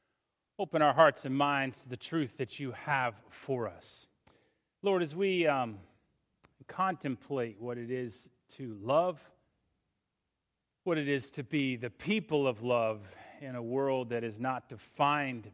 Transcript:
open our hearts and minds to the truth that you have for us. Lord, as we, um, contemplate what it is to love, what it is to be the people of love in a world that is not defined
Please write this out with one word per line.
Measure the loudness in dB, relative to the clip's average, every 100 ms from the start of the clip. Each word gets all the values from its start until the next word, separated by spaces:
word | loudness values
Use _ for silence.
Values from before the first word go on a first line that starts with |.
| _ _ _ _ _ -8
open | -2 4
our | 6
hearts | 8 8 6 0
and | 0
minds | 2 2 -2 -6
to | -12
the | -12
truth | -4 -2 -2 -4
that | -8 -6
you | -10
have | -8 -2 0 0 -4 -14
for | -14 -6 -4 -4
us. | -8 -16 -20 -20 _ _ _ _ _ _ _
Lord, | 0 0
as | 0 0
we, | 0 4 4
um, | 2 0 -6 -16 _ _ _ _ _ -20 _ -10
contemplate | -2 -2 -2 -6 -6 -4 -4 -4 -6
what | -8 -8
it | -6
is | -4 -6 -10 -20 _ _ -14
to | -12 -6
love, | 2 2 2 -2 -12 _ _ _ _ _ _ _ _ _ _ _ _ _ _ _
what | -2 0
it | 0
is | -2 -2
to | -10
be | -4 -2 0 -2
the | -6
people | -8 -2 -2 2 2 2
of | 0
love | 2 2 2 -2 -8 -20 -20 -16
in | -10 -8
a |
world | -4 -2 0 0 -2
that | -4
is | -4 -4
not | -4 -4 -8
defined | -18 -12 0 2 2 -2 -6 -12